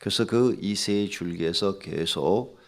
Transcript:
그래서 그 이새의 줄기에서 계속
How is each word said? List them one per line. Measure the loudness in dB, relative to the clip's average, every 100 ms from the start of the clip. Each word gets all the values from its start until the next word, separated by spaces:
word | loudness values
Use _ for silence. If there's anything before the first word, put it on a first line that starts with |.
그래서 | -4 0 2
그 | 4 4 2
이새의 | -2 -2 0 0 0
줄기에서 | -4 -6 -2 -2 0 0 -2
계속 | -6 -4 -2 0 2 2 0 -12